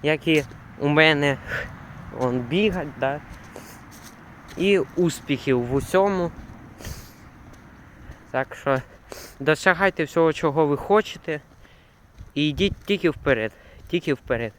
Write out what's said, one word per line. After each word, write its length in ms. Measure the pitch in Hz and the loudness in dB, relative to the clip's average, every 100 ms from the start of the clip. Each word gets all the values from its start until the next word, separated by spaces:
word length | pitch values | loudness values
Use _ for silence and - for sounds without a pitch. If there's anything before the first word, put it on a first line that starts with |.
як 260 | 147 156 - | 0 0 2
і 160 | 156 135 - - - | 2 0 -14 -20 -4
у 100 | 143 | 0
мене, 500 | 147 156 147 143 135 - - - - - - - - | 6 6 6 2 0 -4 -8 -8 -14 -18 -16 -14 -4
он, 220 | 127 127 | -2 -2
бігать, 580 | 120 165 208 185 151 - | -2 0 2 0 -8 -4
да? 200 | 135 147 - - - - - - - - - - - - - - | -2 -2 -10 -20 -18 -18 -18 -20 -20 -20 -20 -20 -20 -20 -16 -2
І 220 | 190 196 | 2 2
успіхів 840 | 135 - 175 - - 139 - 127 | 2 2 0 0 -4 -4 2 0
в 120 | 120 | 2
усьому. 560 | 135 120 185 202 190 175 - - - - - - - - - - - - - - - - - - - - | -2 2 2 2 0 -4 -6 -18 -18 -20 -16 -14 -14 -16 -20 -20 -20 -20 -20 -20 -20 -20 -20 -20 -20 -6
Так 240 | 131 135 | -4 -4
що 280 | - - 131 - - - - - - | -6 0 0 -2 -20 -20 -18 -18 -4
досягайте 640 | 139 156 185 170 196 - | 0 2 2 4 2 0
всього, 280 | 151 - 165 | -2 2 2
чого 340 | 156 160 143 151 | 2 0 2 2
ви 100 | 143 | 0
хочете. 640 | - 208 214 - - 151 - - - - _ _ - - - | 2 2 2 -10 -8 -8 -10 -20 -20 -20 _ _ -20 -20 -8
І 140 | - 151 | -2 0
йдіть 280 | 143 190 - | 2 0 0
тільки 260 | - 202 170 | -2 0 0
вперед, 420 | - - 120 110 - - - - | 0 0 2 0 -6 -20 -20 -4
тільки 260 | 175 - | -4 -2
вперед. 380 | 139 - 120 113 | -4 -2 -4 -4